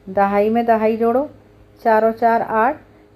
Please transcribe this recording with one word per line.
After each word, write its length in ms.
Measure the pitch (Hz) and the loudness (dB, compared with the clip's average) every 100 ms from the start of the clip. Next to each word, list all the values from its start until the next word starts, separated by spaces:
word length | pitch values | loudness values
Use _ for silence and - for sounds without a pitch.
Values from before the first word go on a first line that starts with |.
| - | -8
दहाई 420 | 190 196 202 208 | -2 0 0 0
में 160 | 233 233 | 0 0
दहाई 320 | 220 220 226 | 0 0 0
जोड़ो, 320 | 233 254 294 - - - - - | 0 -2 -4 -10 -20 -20 -20 -6
चार 240 | 233 220 226 | 0 2 2
और 60 | |
चार 280 | 226 233 226 | 0 0 0
आठ, 360 | - 220 233 311 - - _ | -2 0 0 -2 -12 -20 _